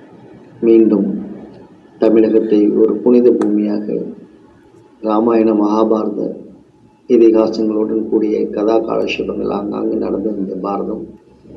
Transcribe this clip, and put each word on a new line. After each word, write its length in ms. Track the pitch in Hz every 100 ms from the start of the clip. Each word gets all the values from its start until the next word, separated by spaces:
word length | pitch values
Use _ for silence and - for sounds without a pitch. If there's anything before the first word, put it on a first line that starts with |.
| - - - - - -
மீண்டும் 680 | 117 113 110 101 98 95 - - - - - - _ -
தமிழகத்தை 680 | 110 113 110 110 107 107 104
ஒரு 260 | 107 110 107
புனித 360 | - 123 123
பூமியாக 720 | - 107 104 104 104 104 - - - - - _ _ _ _ _ _
ராமாயண, 520 | 107 107 117 113 110
மகாபாரத 840 | 107 104 107 110 110 104 104 - - - - _ _ _ _ -
இதிகாசங்களுடன் 1000 | 120 113 110 110 113 110 107 107 110 107
கூடிய 400 | 110 107 107 107
கதா 300 | 107 104 113
காலட்சேபங்கள் 680 | 110 110 104 - 101 104 104
ஆங்காங்கு 460 | 101 104 107 110 110
நடந்த 340 | 104 104 107
இந்த 260 | 101 95 95
பாரதம் 520 | 95 98 95 110 110 - _ _ -